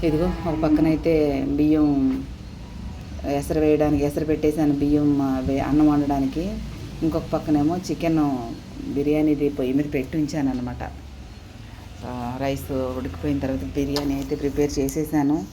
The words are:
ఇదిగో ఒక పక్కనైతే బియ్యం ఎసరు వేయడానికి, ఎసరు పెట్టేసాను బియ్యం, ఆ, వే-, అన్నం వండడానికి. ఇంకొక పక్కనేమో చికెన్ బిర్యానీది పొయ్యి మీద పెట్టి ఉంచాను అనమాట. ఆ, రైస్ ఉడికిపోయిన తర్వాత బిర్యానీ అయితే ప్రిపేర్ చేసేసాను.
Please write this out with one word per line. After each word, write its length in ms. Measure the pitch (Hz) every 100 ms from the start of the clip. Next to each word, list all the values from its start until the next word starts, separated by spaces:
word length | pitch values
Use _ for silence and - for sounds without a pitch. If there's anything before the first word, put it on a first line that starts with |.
| 170
ఇదిగో 180 | 151 180
ఒక 340 | 165 180 156
పక్కనైతే 800 | 156 151 160 156 165 160 147 139 139
బియ్యం 760 | 143 151 156 151 139 135 131 135 - - - - - - - - - -
ఎసరు 320 | 143 139 160
వేయడానికి, 460 | 156 151 151 147 143
ఎసరు 200 | 147 156
పెట్టేసాను 480 | 151 156 151 147
బియ్యం, 480 | 143 143 147 147 143
ఆ, 180 | 139 131
వే-, 240 | 131 135
అన్నం 240 | - 151 151
వండడానికి. 680 | 147 143 139 135 139 185 220 - - - -
ఇంకొక 200 | 160 160 156
పక్కనేమో 440 | 160 156 151 147 180
చికెన్ 540 | 180 156 170 160 147 131 117 117 - - -
బిర్యానీది 560 | 131 143 151 151 143 143
పొయ్యి 240 | 143 127
మీద 120 | 131 147
పెట్టి 240 | 147 131 160
ఉంచాను 340 | 147 160 135
అనమాట. 320 | 127 123 123 - - - - - - - - - - - - 123
ఆ, 320 | 123 120 123
రైస్ 300 | 139 135 -
ఉడికిపోయిన 680 | 135 127 127 131 - 151 139
తర్వాత 240 | 135 135
బిర్యానీ 500 | 135 - 139 143 143
అయితే 220 | 139 135 147
ప్రిపేర్ 440 | 143 139 147 143
చేసేసాను. 680 | 135 160 151 156 143 156 190